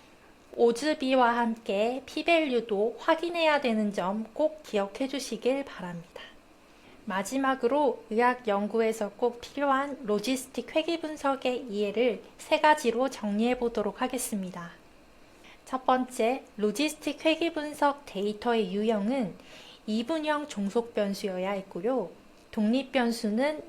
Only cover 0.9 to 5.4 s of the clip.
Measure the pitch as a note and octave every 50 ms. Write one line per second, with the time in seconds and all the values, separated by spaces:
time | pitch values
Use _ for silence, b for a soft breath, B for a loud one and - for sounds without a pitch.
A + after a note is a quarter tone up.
0.9 | D4+ D4+ C4+ C4 C4 C4 B3 A#3 A#3 A#3+ A#3+ A#3 A3+ - - - G3+ G3 G#3+ A#3
1.9 | B3 C4+ C4+ - - D#4 D#4 - E4+ E4 D#4 C#4+ B3+ A#3 A3 - G#3+ G3 G#3 A#3
2.9 | - - - - E4 D#4+ E4+ E4+ E4+ E4+ E4 D#4 D4+ C#4+ C#4+ B3 A3 G#3+ G#3+ G#3
3.9 | G3 G#3 F3 F#3 G#3 A3 A3 - - - D4+ D#4 D#4 - - - - G#3 G3 G3
4.9 | G3+ - C4+ C4 C4+ C#4 - - A#3 G#3+